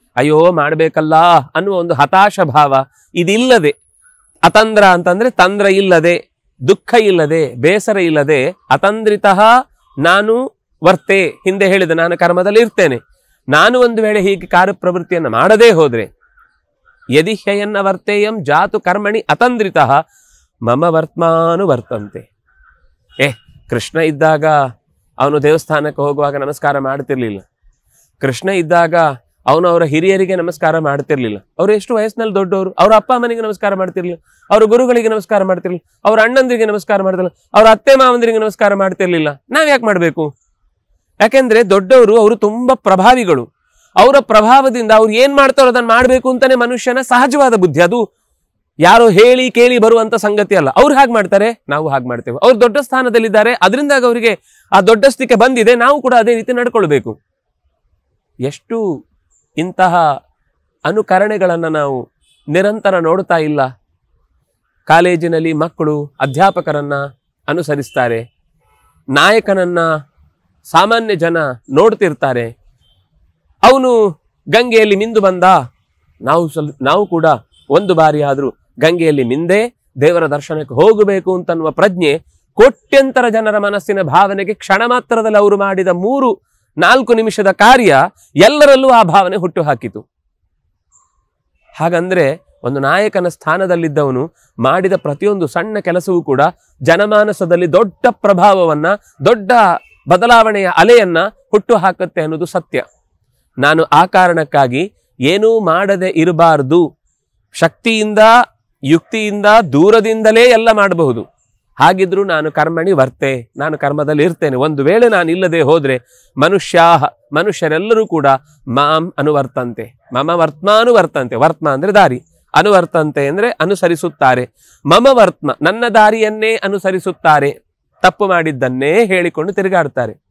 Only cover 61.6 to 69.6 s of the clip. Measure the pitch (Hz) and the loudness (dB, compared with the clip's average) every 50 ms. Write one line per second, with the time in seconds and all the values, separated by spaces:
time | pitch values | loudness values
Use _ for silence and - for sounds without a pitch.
61.6 | 165 160 156 156 147 139 135 127 117 - _ _ _ _ _ _ _ - 147 180 | -4 -4 -4 -4 -4 -4 -6 -8 -10 -14 _ _ _ _ _ _ _ -4 -2 -2
62.6 | 190 208 214 220 - 202 190 180 165 160 170 190 185 - 175 165 156 151 151 143 | -2 -2 -4 -2 -2 -2 0 0 0 0 -2 -2 -2 -2 -2 -2 -2 -2 -2 -2
63.6 | 135 131 131 _ _ _ _ _ _ _ _ _ _ _ _ _ _ _ _ _ | -4 -4 -6 _ _ _ _ _ _ _ _ _ _ _ _ _ _ _ _ _
64.6 | _ _ _ _ _ - 156 165 175 180 180 165 165 170 165 160 160 165 160 151 | _ _ _ _ _ 0 2 2 2 2 0 -2 -2 -4 -4 -2 -2 -2 -2 -4
65.6 | 156 170 - - 165 151 151 147 147 143 _ - 135 135 131 151 185 196 190 180 | -4 -6 -6 -6 -4 -4 -4 -4 -6 -10 _ -8 -8 -6 -2 0 0 0 0 -2
66.6 | - 160 147 147 143 143 143 139 143 143 - _ _ _ _ _ _ - 147 175 | -4 -6 -6 -6 -6 -6 -8 -8 -8 -10 -14 _ _ _ _ _ _ -6 -6 -6
67.6 | 160 151 147 143 131 - - 139 123 120 117 113 113 - _ _ _ _ _ _ | -4 -4 -6 -6 -6 -6 -4 -4 -2 -2 -4 -6 -8 -12 _ _ _ _ _ _
68.6 | _ _ _ _ _ _ _ _ _ - 135 143 160 190 214 226 214 - 196 185 | _ _ _ _ _ _ _ _ _ -4 -2 0 2 2 2 0 0 0 -2 -2